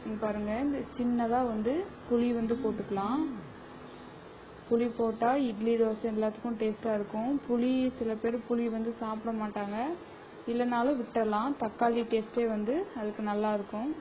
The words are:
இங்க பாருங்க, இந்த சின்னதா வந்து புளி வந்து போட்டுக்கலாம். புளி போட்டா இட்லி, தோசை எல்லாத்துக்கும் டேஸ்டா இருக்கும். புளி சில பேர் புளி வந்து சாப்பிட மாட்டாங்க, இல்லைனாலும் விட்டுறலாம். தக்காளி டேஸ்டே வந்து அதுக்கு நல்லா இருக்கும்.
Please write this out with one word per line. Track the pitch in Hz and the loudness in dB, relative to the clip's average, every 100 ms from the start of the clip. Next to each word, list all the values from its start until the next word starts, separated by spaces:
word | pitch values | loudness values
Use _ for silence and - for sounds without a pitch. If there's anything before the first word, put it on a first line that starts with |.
இங்க | 220 214 | -4 -2
பாருங்க, | 214 208 208 220 | -2 0 -2 0
இந்த | 285 277 233 - | 0 0 -4 -2
சின்னதா | 240 240 226 247 247 | 2 2 4 2 2
வந்து | 220 214 311 403 - - | 2 2 0 -2 -10 0
புளி | 240 240 233 | 4 4 2
வந்து | 226 240 | 2 2
போட்டுக்கலாம். | 277 220 196 196 202 277 320 226 147 - - - - - - - - - - - - | 0 -2 -2 -2 0 0 0 -4 -10 -16 -16 -16 -16 -16 -16 -16 -16 -18 -18 -18 0
புளி | 233 240 233 | 2 2 0
போட்டா | 226 220 233 277 254 | -2 2 2 4 2
இட்லி, | 202 220 233 | 0 2 4
தோசை | 220 220 226 | 4 2 -2
எல்லாத்துக்கும் | 214 214 214 240 220 | 0 0 -2 -6 0
டேஸ்டா | 220 214 226 208 | -2 0 0 0
இருக்கும். | 202 220 240 285 - | 0 -2 0 0 2
புளி | 240 247 262 254 254 | 2 4 4 2 0
சில | 226 220 | -2 0
பேர் | 233 240 - | 0 -2 0
புளி | 240 233 220 | 0 2 0
வந்து | 226 226 | -2 -2
சாப்பிட | 220 220 226 220 | -4 -2 -2 -2
மாட்டாங்க, | 214 208 202 214 277 349 - - - - - | -2 -2 -2 -2 -2 -4 -8 -16 -16 -10 -2
இல்லைனாலும் | 233 247 240 254 277 | 0 2 4 4 2
விட்டுறலாம். | 226 233 214 208 247 285 | 0 2 4 2 2 0
தக்காளி | 214 - 240 233 233 | -2 2 4 4 2
டேஸ்டே | 226 214 - 233 | 0 0 0 0
வந்து | 214 208 294 403 247 | 0 0 0 -2 -4
அதுக்கு | 214 208 208 | -4 -2 -2
நல்லா | 208 214 208 | 2 2 0
இருக்கும். | 202 208 269 - | -2 -4 -2 -4